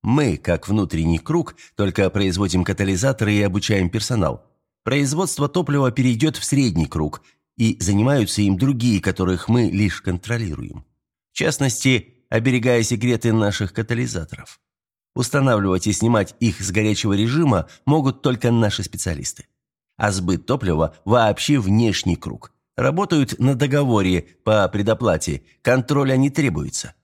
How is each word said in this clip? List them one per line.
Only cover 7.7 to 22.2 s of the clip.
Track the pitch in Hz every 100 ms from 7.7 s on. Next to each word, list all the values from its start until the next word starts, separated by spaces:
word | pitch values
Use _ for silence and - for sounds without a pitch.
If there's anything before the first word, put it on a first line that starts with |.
| -
занимаются | 92 101 120 143 104 -
им | 101 95
другие, | 135 131 120 101
которых | 95 90 92 92 -
мы | 120
лишь | 110 98 101 -
контролируем. | - 90 - 117 107 67 60 - - _ _ _ _
В | -
частности, | - - 139 110 135 123 - _ _
оберегая | 113 120 123 120 120
секреты | 113 117 120 117 117
наших | 113 104 101 98
катализаторов. | - 110 117 123 87 78 - - - _ _ _ _ _
Устанавливать | - 123 143 135 110 98 92 107
и |
снимать | 101 113 117 95 -
их | 117 85
с | 98
горячего | 92 107 104 110
режима | 101 113 143 160 101 - -
могут | - 156 135 131
только | - 120 123
наши | 117 110 -
специалисты. | 95 - - 76 62 - - _ _ _ _ -
А | 107
сбыт | 95 90 87 -
топлива – | 131 95 78 80 -
вообще | - 120 110 104 - 143
внешний | 95 107 117 90 -
круг. | 85